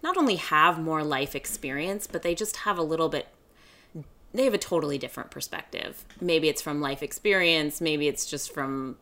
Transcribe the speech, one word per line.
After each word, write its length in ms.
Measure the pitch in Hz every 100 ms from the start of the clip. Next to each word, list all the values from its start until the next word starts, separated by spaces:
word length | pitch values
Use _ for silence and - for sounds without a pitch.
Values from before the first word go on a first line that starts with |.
not 140 | 320 370
only 200 | 285 185
have 420 | - 151 165 165
more 240 | 160 160
life 320 | 151 139 143 143
experience, 680 | - - 143 139 160 202 -
but 140 | 170
they 120 | 170
just 240 | 170 214 -
have 200 | - 185
a 40 |
little 260 | 160 160 160
bit, 200 | 160 - _ _ _ - - _ - 143 - -
they 100 | 220
have 100 | 269
a 40 | 202
totally 400 | - 170 151 143
different 320 | 127 - -
perspective. 760 | - - - - - - - - -
Maybe 280 | 175 160 156
it's 140 | 147
from 180 | - 147
life 220 | 143 139
experience. 760 | 147 - 214 190 175 165 151 -
Maybe 280 | 165 151 147
it's 180 | 139 -
just 260 | 147 -
from 440 | - 135 135 131 123